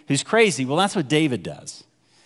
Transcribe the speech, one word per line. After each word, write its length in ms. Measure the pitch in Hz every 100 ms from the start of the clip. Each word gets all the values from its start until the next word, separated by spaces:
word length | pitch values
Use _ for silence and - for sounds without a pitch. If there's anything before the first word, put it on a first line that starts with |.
| -
who's 140 | 143
crazy. 440 | - 220 214 135 127
Well, 100 | 156
that's 180 | 196
what 140 | 196 135
David 340 | 151 156 110
does. 420 | 85 - - - _ _ _ _